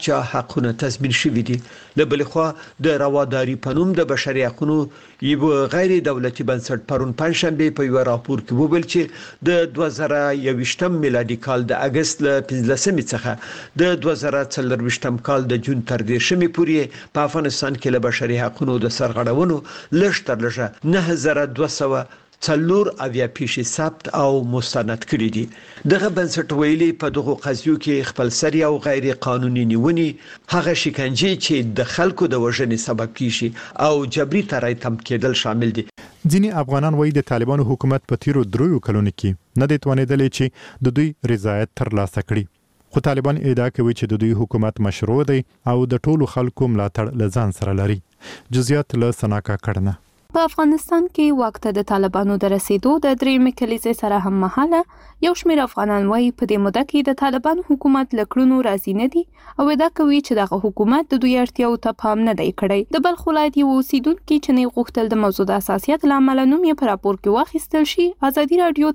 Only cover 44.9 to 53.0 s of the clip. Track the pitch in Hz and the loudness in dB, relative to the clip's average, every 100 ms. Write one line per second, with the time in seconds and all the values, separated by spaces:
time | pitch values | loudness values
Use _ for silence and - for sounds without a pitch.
44.9 | - 113 127 143 135 127 _ 123 123 127 | -2 0 0 2 0 -2 _ -2 0 2
45.9 | 123 151 156 135 - 127 - 131 107 101 | 0 2 2 0 0 -2 0 0 2 0
46.9 | - 107 131 104 107 104 - 95 98 101 | -2 -4 -2 -2 0 -2 -2 -2 0 0
47.9 | 101 - _ - - - 123 123 147 143 | -2 -6 _ -20 -20 -4 -2 2 0 0
48.9 | 120 120 - 110 104 - 101 - 95 98 | 0 0 0 -2 -2 -2 -4 -2 -2 -2
49.9 | 98 _ _ _ 330 320 - 302 311 - | -2 _ _ _ 0 0 2 2 2 2
50.9 | 339 349 - 302 277 226 - 220 202 202 | 0 0 2 2 2 0 -2 -4 -2 0
51.9 | 196 196 190 202 202 196 196 - 202 254 | 0 0 0 0 0 0 0 0 0 2
52.9 | 302 | 2